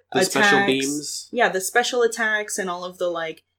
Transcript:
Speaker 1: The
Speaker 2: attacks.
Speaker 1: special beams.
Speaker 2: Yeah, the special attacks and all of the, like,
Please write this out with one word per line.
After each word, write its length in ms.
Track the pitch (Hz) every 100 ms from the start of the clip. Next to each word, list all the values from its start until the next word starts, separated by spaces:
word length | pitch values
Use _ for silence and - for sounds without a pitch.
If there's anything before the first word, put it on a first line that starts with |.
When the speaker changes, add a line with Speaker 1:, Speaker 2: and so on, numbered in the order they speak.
| -
Speaker 1:
The 100 | -
Speaker 2:
attacks. 100 | 185
Speaker 1:
special 340 | 135 - - 131
beams. 640 | 135 135 147 147 - -
Speaker 2:
Yeah, 180 | 233 202
the 120 | 190
special 400 | - 240 240 247
attacks 560 | 233 233 220 214 214 -
and 100 | 185
all 160 | 175
of 140 | 180 180
the, 120 | 180
like, 340 | 170 160 160 _